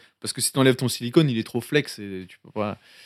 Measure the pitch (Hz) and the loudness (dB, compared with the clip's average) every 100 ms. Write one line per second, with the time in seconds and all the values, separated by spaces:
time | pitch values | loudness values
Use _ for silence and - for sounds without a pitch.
0 | _ _ - - - 139 131 127 123 - | _ _ -10 -4 -2 4 4 4 0 -4
1 | 120 165 151 113 107 120 - 147 147 - | 2 4 4 0 -2 -6 -2 -2 -2 -10
2 | 101 95 92 - - 107 104 - _ - | -12 -12 -14 -20 -12 -6 -6 -6 _ -20